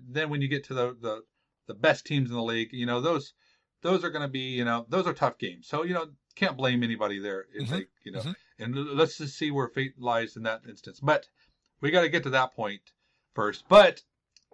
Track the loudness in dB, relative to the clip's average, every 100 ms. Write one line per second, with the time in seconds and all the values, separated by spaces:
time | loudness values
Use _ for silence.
0 | -8 -6 -4 -2 -2 -2 -4 -2 -2 -2
1 | -8 -8 -10 _ _ _ -16 0 2 2
2 | 0 0 0 -2 -2 -2 -2 -4 -2 0
3 | 0 0 -4 _ _ _ _ _ 0 0
4 | 0 -4 -4 -4 -4 -2 0 -2 -2 -2
5 | -2 0 0 0 -8 -10 -8 -4 -2 -2
6 | -4 -12 _ -2 -2 0 0 2 0 -2
7 | -2 -4 -6 -8 -10 -10 -6 -4 -6 _
8 | -12 -8 -8 -10 _ -10 -6 -4 -4 2
9 | 2 0 -10 -6 -4 -2 -2 -4 -6 -4
10 | -2 0 -2 -6 -6 -6 -10 -20 -20 -6
11 | 0 2 0 _ _ _ _ _ 0 2
12 | 4 2 0 0 0 -2 -8 -8 _ _
13 | _ _ _ -4 -2 -4 8 10 10 6
14 | -8 _ _ _ _